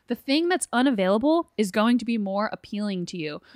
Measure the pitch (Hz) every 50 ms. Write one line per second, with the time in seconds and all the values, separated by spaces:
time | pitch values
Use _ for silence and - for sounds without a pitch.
0 | _ - 240 - - - 269 311 339 349 370 330 - - - 233 254 285 262 196
1 | 190 185 196 220 233 294 320 339 330 _ _ - 220 190 - 220 214 233 240 247
2 | 220 226 233 226 202 190 190 202 214 - - - _ - - 208 208 208 196 180
3 | 175 160 - 180 156 151 147 180 _ - -